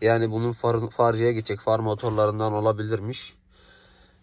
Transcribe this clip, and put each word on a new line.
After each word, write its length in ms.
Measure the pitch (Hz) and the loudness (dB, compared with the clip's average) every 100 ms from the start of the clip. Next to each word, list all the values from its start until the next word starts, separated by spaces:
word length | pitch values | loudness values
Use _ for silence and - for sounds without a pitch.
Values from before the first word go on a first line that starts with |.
Yani 300 | 110 113 113 | 2 4 2
bunun 220 | 110 117 | 0 -2
far, 380 | 117 117 117 113 | -2 0 0 0
farcıya 420 | - 117 113 117 | 2 2 2 0
gidecek. 280 | 117 110 101 | 0 -4 -4
Far 180 | - 110 | 0 0
motorlarından 720 | 113 104 123 110 107 107 110 | 0 -2 -2 2 2 0 -2
olabilirmiş. 840 | 107 107 107 107 110 104 127 - - _ _ - - _ _ _ _ | 0 0 0 -2 -4 -6 -10 -14 -20 _ _ -20 -20 _ _ _ _